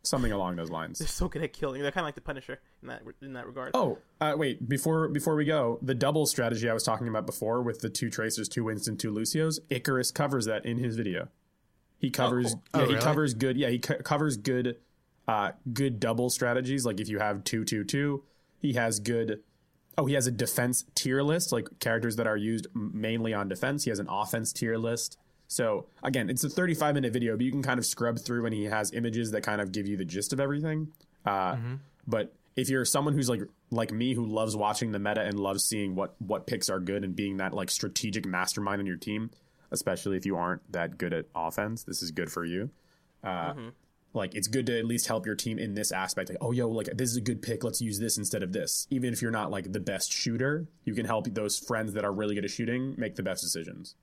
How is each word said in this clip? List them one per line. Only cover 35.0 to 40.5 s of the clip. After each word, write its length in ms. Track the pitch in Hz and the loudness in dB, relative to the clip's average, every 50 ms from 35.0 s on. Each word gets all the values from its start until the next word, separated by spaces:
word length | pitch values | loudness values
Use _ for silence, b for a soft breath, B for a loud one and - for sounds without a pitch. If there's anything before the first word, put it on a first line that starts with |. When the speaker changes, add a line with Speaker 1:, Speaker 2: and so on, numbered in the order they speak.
Speaker 1:
meta 220 | 101 104 107 110 104 | 0 2 2 2 0
and 180 | 101 101 101 | 0 0 0
loves 240 | 98 98 98 98 - | 0 0 0 2 0
seeing 320 | - 113 107 101 98 92 | 0 2 0 0 0 0
what, 180 | 92 98 90 - - | 0 -2 -2 -4 -10
what 260 | 110 95 107 - - | -4 -2 -2 -2 0
picks 240 | - 123 95 - - | -4 -2 -2 0 0
are 80 | 95 95 | 0 0
good 240 | 92 90 98 101 98 | 0 0 -2 -2 -2
and 140 | 92 90 | -2 -2
being 220 | 80 104 98 98 95 | -2 -2 -2 0 0
that, 140 | 95 95 - | -2 -2 -2
like, 160 | 101 92 90 | -2 -2 -2
strategic 580 | - - - - - - - 107 98 110 95 | -2 -2 -2 -2 -2 0 -2 0 -2 -2 -2
mastermind 520 | 101 90 90 92 - - - 104 98 101 101 | 0 0 0 0 0 0 0 0 0 0 0
on 60 | 101 | 0
your 100 | 95 90 | -2 -2
team, 360 | 80 - - 104 110 113 113 b b b b b b b b - | -4 -4 -4 -4 -4 -4 -6 b b b b b b b b -6
especially 440 | - - 101 92 85 - 101 98 | -2 0 0 -2 0 0 0 -2
if 80 | 92 92 | 0 0
you 120 | 98 95 | 0 0
aren't 340 | 85 87 87 | 2 2 0